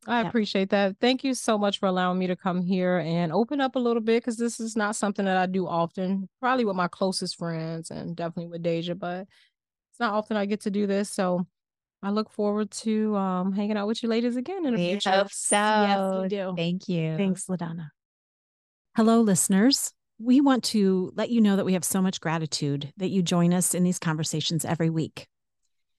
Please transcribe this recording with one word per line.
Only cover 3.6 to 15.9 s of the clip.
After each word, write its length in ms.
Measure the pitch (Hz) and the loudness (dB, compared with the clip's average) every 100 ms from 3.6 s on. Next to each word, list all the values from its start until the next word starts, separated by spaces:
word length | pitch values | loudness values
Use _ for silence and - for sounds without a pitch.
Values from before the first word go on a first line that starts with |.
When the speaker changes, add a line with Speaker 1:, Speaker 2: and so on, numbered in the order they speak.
Speaker 1:
up 160 | 262 262 | -2 0
a 20 | |
little 220 | 240 233 | 0 0
bit, 220 | 220 233 | 2 0
'cause 120 | 247 220 | 0 -4
this 200 | 233 - | -4 -4
is 160 | 226 | -6
not 220 | 220 208 214 | -2 -2 0
something 300 | 208 202 196 | -2 0 0
that 100 | 185 | 2
I 80 | 185 | 2
do 200 | 190 175 | 0 -2
often, 600 | 170 170 - 185 196 185 _ | -2 -2 -2 -2 -2 -4 _
probably 240 | 247 254 | 0 2
with 120 | 220 185 | 0 0
my 120 | 175 | -2
closest 480 | - 190 185 180 - | 0 -2 -2 -6 -6
friends 540 | 170 165 160 165 165 | -6 -4 -6 -8 -10
and 260 | - 170 170 | -10 -8 -6
definitely 340 | 170 175 170 | -6 -8 -8
with 120 | 170 | -4
Deja, 320 | 170 165 170 | -2 0 -2
but 280 | 175 175 180 190 _ _ _ _ _ _ | -6 -6 -8 -10 _ _ _ _ _ _
it's 100 | - | -6
not 140 | 240 | -2
often 220 | 208 214 214 | -2 -2 -2
I 80 | 196 | -2
get 160 | 208 | -2
to 80 | 214 | -2
do 160 | 202 202 | -2 0
this. 240 | 196 202 | 0 -2
So 360 | - 185 180 180 _ _ _ _ _ | -2 0 0 -2 _ _ _ _ _
I 80 | 196 | -4
look 200 | 208 214 | -2 -2
forward 400 | - 208 208 208 | -2 -2 0 -4
to, 440 | - 220 214 214 208 | -6 -2 0 0 0
um, 360 | 190 185 190 | 0 -2 -2
hanging 240 | 196 208 214 | -2 -2 -2
out 100 | 202 | -2
with 160 | 233 | -4
you 60 | 233 | -2
ladies 280 | 226 240 240 | 0 0 -2
again 280 | 247 381 | -4 -4
in 100 | 302 | -2
a 40 | 226 | 0
Speaker 3:
We 120 | 175 | 0
Speaker 1:
future. 180 | 202 202 | 0 2
Speaker 3:
hope 200 | 190 202 | 2 2
so. 260 | - - 208 | -2 -2 2
Speaker 2:
Yes, 680 | 214 214 202 | 4 4 4